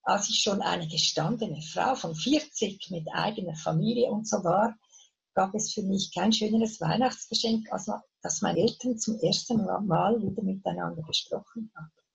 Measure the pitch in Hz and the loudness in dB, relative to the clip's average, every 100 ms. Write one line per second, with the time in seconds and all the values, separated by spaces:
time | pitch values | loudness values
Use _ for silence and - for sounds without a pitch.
0 | - 196 - - 214 196 - 180 160 160 | 0 0 0 0 2 0 0 -2 -2 0
1 | - - 160 233 202 147 156 180 185 262 | 0 2 0 0 -4 -6 -6 0 0 0
2 | 175 160 165 294 - - 202 190 - 175 | -2 -4 2 2 2 -4 -4 -4 -8 -6
3 | 156 165 185 220 180 160 160 160 214 240 | -4 -2 -2 -2 -6 -4 0 2 4 4
4 | 240 214 220 208 175 190 220 - _ - | 2 2 0 0 2 4 2 0 _ -20
5 | - _ _ - 190 214 - - 190 196 | -20 _ _ 0 2 0 -4 -2 0 0
6 | - 180 202 220 214 220 226 - 160 202 | 0 0 2 4 4 2 2 0 0 2
7 | 254 - - 226 226 226 220 - 214 208 | 2 0 -4 -2 0 -2 -2 -6 -4 -8
8 | _ _ - - 185 165 214 - 254 226 | _ _ -6 -2 0 2 2 0 -4 -2
9 | 220 220 247 - - 226 185 190 208 170 | -2 0 0 0 0 0 0 -2 2 2
10 | 185 233 196 196 190 190 185 175 170 170 | 4 2 0 -2 -2 -2 -4 -2 -4 -6
11 | 160 - - - - 233 220 - 160 _ | -4 -4 -2 -8 -8 -12 -12 -12 -18 _
12 | _ | _